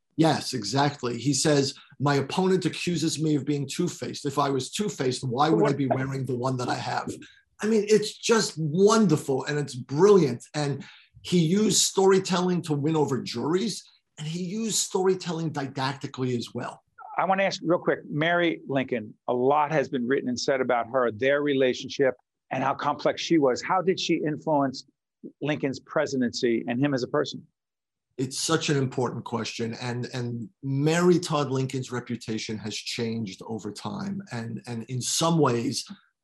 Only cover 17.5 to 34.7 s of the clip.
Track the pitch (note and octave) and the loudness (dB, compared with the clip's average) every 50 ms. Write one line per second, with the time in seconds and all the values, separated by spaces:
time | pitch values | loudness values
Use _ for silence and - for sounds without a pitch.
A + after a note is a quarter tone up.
17.5 | - - - D#3+ F3 E3 - E3 D3 - - - D#3+ D3 D#3 E3+ F3 F3 F3 E3 | -2 -2 -2 0 0 0 2 0 0 0 -2 -6 -4 -2 0 2 2 2 2 2
18.5 | E3 - - - C3+ C3+ B2 C3 B2+ A2+ G#2+ G#2+ - _ _ - B2 B2 B2 C3+ | 0 -2 -4 -4 -2 -2 -2 -2 -4 -6 -6 -8 -14 _ _ -2 0 2 4 4
19.5 | C#3+ D3+ D3 C#3+ D#3+ D3 C3+ C3 C#3 B2+ A#2+ A#2+ C#3 - - B2+ B2 A#2 - - | 4 4 2 2 2 0 0 0 -2 -2 0 0 0 0 0 -2 -4 -2 0 0
20.5 | C#3 B2+ B2+ B2 B2+ A#2 A#2 A2+ C3 C3 B2 A#2 G#2+ G#2 B2+ C3+ C#3+ D3 D3 D3 | 0 2 2 2 2 0 0 0 0 2 2 2 0 0 2 2 2 2 2 2
21.5 | C#3 C3 C3 B2+ B2 B2+ C3 C3 - - C#3 B2+ - - _ _ _ _ _ - | 2 4 4 2 2 0 -4 -6 -2 2 2 2 2 -2 _ _ _ _ _ -8
22.5 | C3+ C3 C3 C3+ C3+ - - D3 C#3+ C#3+ - D3+ - - - - E3+ D#3+ C#3 B2+ | -4 -2 0 -2 -2 -2 -2 -2 -2 0 0 -2 -2 -2 0 2 4 4 4 4
23.5 | A#2+ - - - F#3 F#3 E3 F#3 F3+ - - - E3+ D3+ D#3+ D3+ D3+ D3+ - D#3+ | 2 0 0 -2 0 0 2 0 0 0 0 0 0 0 0 -2 -4 -4 -2 0
24.5 | D#3 C#3+ C#3 C3 C3 - - _ _ _ _ _ _ _ - - - - - C#3+ | 2 2 2 0 -2 -6 -12 _ _ _ _ _ _ _ -20 -20 -12 -6 -4 -4
25.5 | D3+ - D3+ C#3 B2+ - - - - D#3+ D3 B2+ C3+ C3 B2 A#2 - - - A#2+ | -2 -2 -2 -2 -4 -4 -8 -4 -2 -2 0 0 0 0 0 0 0 0 0 2
26.5 | A#2 A2 - B2+ A#2+ B2 C#3+ D3 C#3 A#2+ B2 A#2 C#3+ D3+ C#3+ - - - - _ | 2 0 0 -2 -2 0 0 0 0 0 -2 0 0 -2 -2 -2 -6 -12 -14 _
27.5 | _ _ _ _ _ _ _ _ _ _ _ _ _ - C3+ C3 - - - D#3+ | _ _ _ _ _ _ _ _ _ _ _ _ _ -6 -6 -4 -4 -4 -2 0
28.5 | D#3+ D#3 - - D3 C#3 C3+ C3 - C3+ B2 A#2 - A2+ - - A#2+ A2+ G#2+ - | 0 0 2 2 2 2 0 0 0 -2 -2 -2 -2 -6 -8 -6 -6 -4 -4 -6
29.5 | - - A2+ A2+ A2+ - B2+ B2 A#2+ B2 A#2+ - - B2+ A#2+ A#2+ A#2+ A#2+ A2+ - | -6 -6 -6 -6 -6 -6 -6 -6 -6 -6 -6 -6 -6 -6 -6 -6 -6 -8 -10 -12
30.5 | _ _ C#3 C3+ C3+ C#3 D3 D#3 E3 F3 F3+ F3+ F3 D#3 F3 - D#3 D3 C#3+ B2 | _ _ -6 -2 0 2 2 2 4 6 6 6 6 4 4 0 0 0 0 0
31.5 | C3 C3 C3 C3 C3+ C3 C3 - B2 A#2+ - - A#2+ A#2 - - A2 A2 - - | 0 -2 -2 -2 -4 -6 -6 -6 -6 -8 -6 -6 -8 -8 -6 -6 -6 -6 -6 -6
32.5 | A2 G2+ G2 G#2+ G2+ - - - - - A#2 A2+ A2+ A2+ A2 F#2+ F#2+ - - A#2+ | -8 -8 -8 -8 -8 -8 -8 -8 -6 -4 -4 -4 -4 -4 -6 -8 -10 -12 -12 -10
33.5 | A2+ G#2 F#2+ G#2 G2 - - G#2+ G2+ - - - - - - - B2 A#2 A2+ A#2 | -10 -8 -8 -10 -10 -10 -10 -8 -8 -6 -6 -6 -8 -8 -10 -10 -10 -8 -8 -8
34.5 | A2+ - - B2 | -10 -10 -10 -10